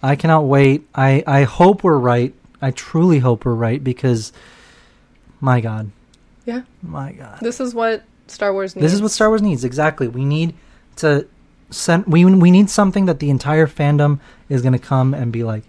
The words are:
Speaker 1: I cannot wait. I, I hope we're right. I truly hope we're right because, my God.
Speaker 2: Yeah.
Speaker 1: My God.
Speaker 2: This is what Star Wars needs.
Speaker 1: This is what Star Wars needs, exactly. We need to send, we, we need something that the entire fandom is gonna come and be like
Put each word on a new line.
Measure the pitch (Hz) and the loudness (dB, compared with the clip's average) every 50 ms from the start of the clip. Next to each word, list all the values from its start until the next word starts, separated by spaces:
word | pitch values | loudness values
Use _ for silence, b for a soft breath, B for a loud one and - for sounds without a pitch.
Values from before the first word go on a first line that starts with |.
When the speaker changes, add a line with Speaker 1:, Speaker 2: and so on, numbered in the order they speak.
Speaker 1:
I | - 135 143 | 0 0 -2
cannot | 143 - 165 160 160 151 | 0 2 2 2 2 2
wait. | 135 139 139 139 139 135 151 - _ _ | 2 4 4 4 4 4 0 -2 _ _
I, | - 135 135 135 139 - - | -2 2 2 2 2 0 2
I | 143 139 143 | 2 2 2
hope | 123 - - 175 190 202 185 - | 0 2 4 4 4 4 4 2
we're | 190 160 139 | 0 0 2
right. | 123 123 120 120 120 131 - _ _ _ _ _ | 2 0 0 0 -2 -4 -6 _ _ _ _ _
I | - 135 | -6 -6
truly | 127 - - - - 165 170 185 170 143 | -6 -6 -12 -6 -2 0 2 4 2 2
hope | 123 127 120 110 - | 2 0 0 0 -2
we're | 127 120 | -4 -2
right | 113 117 113 117 147 143 | -2 -2 -2 -2 -4 -4
because, | 131 123 - - 131 120 113 110 - b b b b b b b b b b b b b b b b b _ _ _ _ _ | -6 -6 -4 -2 -2 -2 -2 -4 -10 b b b b b b b b b b b b b b b b b _ _ _ _ _
my | - 135 127 123 | -2 0 0 0
God. | 113 113 110 110 110 107 - _ _ _ _ _ _ _ _ _ _ | 0 -4 -6 -8 -10 -10 -14 _ _ _ _ _ _ _ _ _ _
Speaker 2:
Yeah. | - 233 247 254 _ _ _ | -10 -10 -10 -10 _ _ _
Speaker 1:
My | - 165 160 143 139 139 | -16 -14 -12 -12 -12 -12
God. | - - - - - - | -14 -18 -20 -20 -18 -10
Speaker 2:
This | 226 233 240 - | -8 -8 -6 -6
is | 269 247 233 | -8 -8 -6
what | 233 226 226 226 214 _ _ _ _ _ _ | -4 -4 -4 -4 -6 _ _ _ _ _ _
Star | - - - 202 196 | -10 -6 -4 -4 -4
Wars | 196 196 190 - | -4 -6 -8 -6
needs. | - 151 | -2 0
Speaker 1:
This | 156 180 | 0 0
is | 202 | 0
what | 208 214 | -2 -4
Star | - - 220 214 | -2 0 0 2
Wars | 220 220 | 2 2
needs, | 208 208 170 127 120 | 0 0 -2 -2 -4
exactly. | 127 117 139 151 156 151 - 139 117 | -6 -4 -2 -2 -2 -2 -4 -6 -6
We | 113 123 135 | -6 -4 -4
need | 139 147 156 165 170 165 b b b b b b b b - | -2 -2 -2 -2 -4 -6 b b b b b b b b -4
to | - 156 147 139 - - _ _ _ _ _ _ _ _ | 0 0 0 0 -2 -6 _ _ _ _ _ _ _ _
send, | - - - - 170 170 202 - | -14 -10 -2 0 0 0 0 2
we, | 156 165 175 | 2 4 6
we | 185 190 190 170 175 | 6 6 6 6 6
need | 180 185 208 190 | 6 6 4 2
something | - - 208 190 180 208 196 | 2 0 0 0 0 -2 -2
that | 185 165 143 | -2 -2 -2
the | - 143 | -2 -2
entire | 139 131 - 139 151 156 160 139 | -2 -2 -2 -2 0 0 0 0
fandom | - - 151 143 147 147 147 147 147 139 b b b b b b | 0 -4 -2 0 2 2 2 0 0 -2 b b b b b b
is | 143 127 | -4 -2
gonna | 120 131 127 123 | 0 0 -2 -2
come | - - 139 131 127 131 135 | -2 -2 -2 0 0 0 -2
and | 143 131 117 | -4 -6 -6
be | 113 117 117 | -6 -6 -6
like | 113 110 107 110 | -6 -6 -8 -10